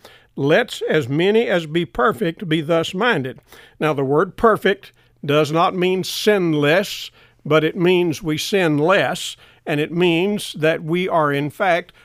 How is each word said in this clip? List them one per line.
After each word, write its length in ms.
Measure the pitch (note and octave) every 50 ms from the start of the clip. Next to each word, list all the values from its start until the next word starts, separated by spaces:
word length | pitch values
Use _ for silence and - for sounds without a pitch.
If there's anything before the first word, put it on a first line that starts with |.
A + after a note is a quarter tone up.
| - - - - _ _ _
"Let's 460 | B2 C3+ C#3+ E3 A3+ B3 - - -
as 300 | A4 A#4+ F#3+ D#3 B2+ B2
many 360 | C#3 D#3+ F3+ G3+ G#3+ A3+ B3
as 200 | A#3 G3 F3 D#3+
be 180 | D3 D#3 F3 E3+
perfect 640 | - - A#3+ B3 A3+ - - G3+ E3+ E3+ - G3+ D#3
be 140 | D#3 E3+
thus 320 | C#3+ D#3+ E3 E3 D#3+ - F#3
minded." 440 | F#3 A#3 A#3+ G#3+ D3+ B2 B2+ - - _ _ - - - - _ -
Now, 140 | - D#3
the 100 | C#3+ C#3
word 340 | C3+ C3 C#3+ D#3 G3 F3+ -
perfect 560 | - A#3+ A3+ G3+ - - F#3+ G3+ - - - - _ _ _ _ _ -
does 280 | C#3 C#3+ D3+ D#3 C#3
not 240 | D#3 E3 F#3 F3 F#3
mean 280 | F3+ F3+ F#3 F#3 F#3 -
sinless, 1080 | - - - - G#3+ G#3 G3 F3 E3 D3+ D3+ C#3+ D3 E3 G3 G3 - - - - - - _ _ _ _ _ -
but 180 | C#3 D3+ D#3
it 140 | D3+ E3 -
means 460 | G3+ E3+ F3+ F#3 F3 F3+ E3+ C#3+ -
we 160 | F3+ D#3 D3+ -
sin 400 | - - G#3 G3 F3+ D#3+ D3+ C#3+
less, 580 | D3+ F3+ G3 F3+ C3+ D3 - - - - - - - - _ _ -
and 120 | - D3+ D3
it 140 | D#3 -
means 600 | E3+ E3+ F3+ F3 E3 E3 F#3 G#3 G#3 F#3 - - -
that 280 | E3+ D3+ D#3+ D#3+ -
we 240 | E3+ D3+ E3+ F3+ F#3
are, 240 | - - E3 D3+ C#3+
in 200 | C#3+ C#3 D3 C#3+
fact, 420 | - - G#3 F#3 E3+ F3+ F3+ - _ _ _